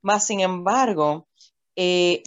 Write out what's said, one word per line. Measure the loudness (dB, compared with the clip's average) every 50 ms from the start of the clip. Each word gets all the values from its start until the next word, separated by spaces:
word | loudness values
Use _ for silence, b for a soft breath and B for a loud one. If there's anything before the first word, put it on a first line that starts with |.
Mas, | -4 -2 0 0 -2
sin | -2 -2 -2
embargo, | -2 -2 -2 -2 -2 0 2 2 2 0 0 0 0 0 -2 -4 -8 _ _ b b b b _ _ _ -6
eh, | -2 0 0 2 2 2 2 2 0 -2